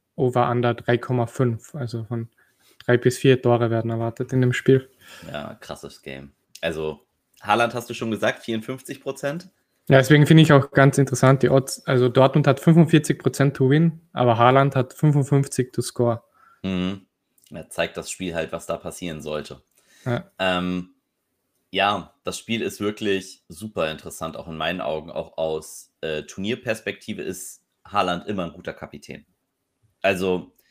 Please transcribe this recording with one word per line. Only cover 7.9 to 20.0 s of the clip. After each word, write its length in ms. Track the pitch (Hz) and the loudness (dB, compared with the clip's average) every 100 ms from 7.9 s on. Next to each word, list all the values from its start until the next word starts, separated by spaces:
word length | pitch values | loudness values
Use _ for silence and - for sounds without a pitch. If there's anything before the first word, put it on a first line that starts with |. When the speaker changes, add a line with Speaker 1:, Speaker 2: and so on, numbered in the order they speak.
Speaker 2:
schon 180 | 110 113 | -8 -6
gesagt, 320 | 104 113 - | -2 -4 -4
vierundfünfzig 580 | - 113 110 131 - 131 | -6 -8 -8 -12 -12 -14
Prozent? 480 | 135 135 143 165 - _ _ _ - | -12 -8 -8 -8 -12 _ _ _ 4
Speaker 1:
Ja, 100 | 135 | 4
deswegen 280 | 127 147 147 | 8 6 8
finde 160 | 160 | 8
ich 100 | 160 | 8
auch 200 | 143 - | 6 6
ganz 260 | - 139 143 | 4 4 4
interessant 460 | 135 131 131 139 | 0 2 4 4
die 60 | 135 | 4
Odds. 360 | 135 131 - - | 2 0 -8 -2
Also 240 | 131 123 | 0 2
Dortmund 380 | 127 131 151 143 | 4 4 4 2
hat 120 | 131 | 2
fünfundvierzig 600 | - 160 160 151 151 - | 4 6 6 4 2 -2
Prozent 360 | - - 143 - | -2 0 0 2
to 140 | 131 | 2
win, 320 | 151 170 - _ | 4 2 -2 _
aber 240 | 123 123 113 | -2 2 4
Haaland 380 | 120 135 139 131 | 6 6 4 0
hat 180 | 123 | -4
fünfundfünfzig 800 | - 151 143 135 139 135 - 127 | 0 2 2 2 0 0 -4 -6
to 100 | - | -4
score. 420 | - - 120 113 _ _ _ _ | -6 -2 -2 -2 _ _ _ _
Speaker 2:
Mhm. 420 | 95 92 90 98 _ _ _ _ - | -6 -2 -4 -6 _ _ _ _ -20
Ja, 180 | 87 - | -18 -12
zeigt 260 | - 85 - | -6 -6 -8
das 140 | 71 | -12
Spiel 240 | - 92 | -10 -8
halt, 180 | 82 78 | -6 -8
was 140 | 95 - | -8 -10
da 120 | 85 | -10
passieren 440 | 87 - 87 78 | -10 -12 -12 -10
sollte. 400 | 76 76 73 71 _ _ _ _ | -10 -10 -10 -18 _ _ _ _